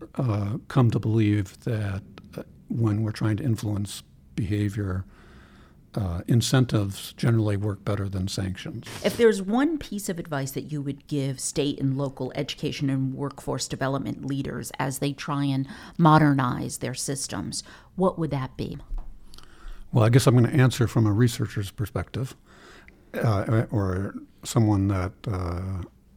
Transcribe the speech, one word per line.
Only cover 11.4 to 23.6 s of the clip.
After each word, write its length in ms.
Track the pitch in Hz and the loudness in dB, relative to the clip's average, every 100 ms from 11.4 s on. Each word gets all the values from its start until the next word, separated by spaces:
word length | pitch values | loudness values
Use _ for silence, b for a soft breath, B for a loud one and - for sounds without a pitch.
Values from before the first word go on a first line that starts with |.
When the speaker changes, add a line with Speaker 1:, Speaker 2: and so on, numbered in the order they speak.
| - - 143 - | -4 0 0 0
Speaker 2:
and 160 | 135 131 | 0 0
local 380 | 139 135 127 143 | -4 -4 -6 -4
education 540 | 143 - 147 127 139 | -6 -4 -6 -2 -2
and 240 | 135 135 | 0 -2
workforce 540 | 131 139 - - 131 - | -4 -8 -8 -6 -6 -6
development 580 | 156 135 139 - - 131 | -4 -2 -2 -4 -6 -6
leaders 460 | 139 139 123 120 - | -4 -4 -8 -10 -6
as 180 | 139 135 | -6 -2
they 160 | 143 | -4
try 300 | 139 - 143 | -4 -4 0
and 240 | 143 135 135 B B - | 0 0 -2 B B 4
modernize 800 | 165 156 151 139 127 120 127 - | 8 8 8 4 0 -2 -6 -6
their 160 | 127 127 | -8 -6
systems, 680 | - 139 - - - 123 B B B - | -6 -6 -6 -6 -6 -8 B B B 0
what 220 | 185 180 | 0 0
would 140 | 160 | -4
that 260 | 143 131 - | -2 -6 -8
be? 220 | - - - - - - - B B B B B - | -8 -8 -6 -6 -6 -14 -18 B B B B B -2
Speaker 1:
Well, 120 | 123 | 4
I 60 | 113 | 6
guess 160 | 123 135 | 6 8
I'm 80 | |
gonna 140 | 123 113 | 6 6
answer 400 | 156 127 - 117 | 6 4 4 2
from 180 | 127 107 | 4 4
a 60 | |
researcher's 580 | 104 120 - 110 - 98 | 4 4 2 -4 -4 -8
perspective, 640 | - 101 98 87 - 131 - B B B B B - - | -6 -6 -4 -6 -6 -8 -10 B B B B B -20 -10
uh, 540 | - 120 98 - 110 | -2 2 2 2 0